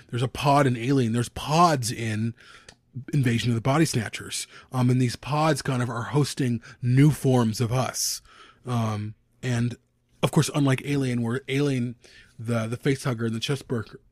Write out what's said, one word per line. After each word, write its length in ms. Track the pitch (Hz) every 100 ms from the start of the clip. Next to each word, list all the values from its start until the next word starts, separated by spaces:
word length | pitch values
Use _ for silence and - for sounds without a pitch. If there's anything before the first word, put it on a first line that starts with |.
| -
there's 140 | 120
a 40 | 127
pod 360 | - 143 139 135
in 120 | 120
Alien, 340 | 120 139 117
there's 160 | 117 120
pods 600 | - 135 160 175 147 113
in 420 | 120 113 107 117 - - - - - _ 123 -
Invasion 380 | 147 123 117 117
of 40 | 113
the 60 |
Body 240 | 135 147 156
Snatchers. 640 | 127 98 - - - - - -
Um, 180 | 127 123
and 120 | 123
these 140 | 123 -
pods 440 | 123 151 160 147
kind 220 | - 127
of 60 | 127
are 140 | 117
hosting 580 | 110 147 135 - 127 117 - -
new 300 | 123 131 147
forms 480 | 131 139 127 113 110
of 120 | 113
us. 480 | 127 117 - - - - - - _ 123
Um, 500 | 120 110 107 107 - _ _
and 340 | 127 120 120 120 _ _ _ _
of 100 | 135
course, 180 | 165 131 151
unlike 260 | 139 131 143
Alien, 360 | 143 127 120
where 200 | 117 131 -
Alien, 460 | 135 143 131 123 117 - - - -
the, 280 | 113 117 110
the 100 | 117
face 260 | 147 135
hugger 220 | 135 117 117
and 100 | 110
the 40 |
chest 260 | - 139 -
burger 320 | 120 - - _